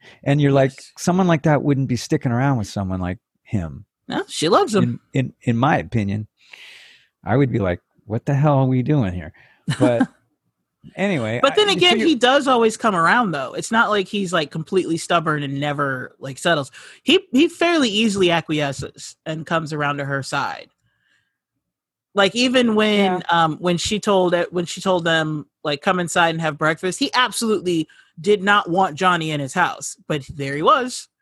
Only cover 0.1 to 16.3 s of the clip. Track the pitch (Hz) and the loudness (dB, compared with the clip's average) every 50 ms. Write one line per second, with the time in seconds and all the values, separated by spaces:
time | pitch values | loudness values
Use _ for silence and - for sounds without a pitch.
0.1 | - _ - 139 143 147 147 139 139 139 135 135 135 - - - _ - - 185 | -18 _ -2 0 2 2 4 4 4 4 2 2 0 -6 -20 -20 _ -4 -2 0
1.1 | 175 185 190 175 170 143 - 165 147 135 - 147 143 131 135 120 123 113 - - | 2 2 4 4 2 2 4 2 2 2 2 2 0 0 0 -2 -2 -4 -2 -2
2.1 | 160 147 - 135 117 120 135 143 139 120 101 - - 104 98 92 95 92 90 90 | -2 0 0 0 0 0 2 0 0 0 -2 -4 -4 -6 -4 -4 -4 -4 -4 -4
3.1 | 92 - _ _ _ _ _ - - 101 85 78 67 - 101 _ _ _ _ - | -6 -8 _ _ _ _ _ -6 -4 -4 -4 -4 -10 -14 -18 _ _ _ _ -8
4.1 | - - 392 - - - - 165 214 330 403 302 214 196 175 120 117 - _ _ | -6 -6 -6 -8 -6 -4 0 2 4 2 2 2 2 0 0 0 -2 -6 _ _
5.1 | - 135 127 135 - _ - 120 117 117 127 147 175 135 80 85 - 113 101 98 | -4 -4 -4 -4 -6 _ -4 -2 0 2 2 2 0 0 -2 -2 -4 -2 -2 -2
6.1 | 98 107 110 - _ _ _ _ - - - - - - - - - _ _ _ | -4 -6 -6 -10 _ _ _ _ -20 -20 -20 -20 -20 -20 -20 -20 -20 _ _ _
7.1 | _ _ - 90 107 135 143 123 123 117 98 90 87 - _ _ _ _ _ - | _ _ -4 0 2 2 2 2 0 0 0 0 -2 -4 _ _ _ _ _ -8
8.1 | 104 117 - - 143 135 147 156 143 135 135 131 127 127 123 135 151 147 113 92 | -6 -6 -2 -2 0 2 2 4 4 4 4 2 2 0 2 2 2 2 0 0
9.1 | 87 90 78 78 - _ _ _ _ _ - - - - 285 - - 117 262 - | -2 -6 -10 -12 -16 _ _ _ _ _ -8 -8 -2 2 2 2 4 2 0 0
10.1 | _ _ _ _ _ _ _ _ _ _ _ _ _ _ - - - - 185 208 | _ _ _ _ _ _ _ _ _ _ _ _ _ _ -20 -16 -6 -4 -2 0
11.1 | 190 139 113 107 113 123 - 277 - 415 427 415 381 359 359 359 349 - 220 339 | 0 0 -2 -2 -2 0 0 0 2 2 2 2 2 2 4 4 4 4 2 2
12.1 | 311 226 247 247 269 285 262 269 262 233 226 220 214 - - 226 196 170 165 170 | 2 2 2 4 4 4 2 2 2 4 2 2 0 0 -2 0 2 2 4 4
13.1 | 202 247 247 190 156 139 131 120 - - 160 - 226 226 233 190 208 208 190 - | 4 2 2 0 -2 -4 -6 -6 -8 -8 -6 -2 0 2 2 2 2 -2 -2 -2
14.1 | - 208 196 170 180 170 151 - - 165 160 - 196 185 - 120 165 160 - - | -4 -4 -4 0 0 -2 -2 -2 -6 -10 -6 -2 -2 -2 0 0 -4 -4 -2 0
15.1 | 185 170 156 160 151 147 143 139 139 139 143 147 143 143 143 139 131 127 123 - | 0 0 0 0 -2 -2 -4 -4 -6 -4 -4 -4 -2 -2 -2 -4 -4 -6 -8 -12
16.1 | _ - - 135 | _ -14 -14 -14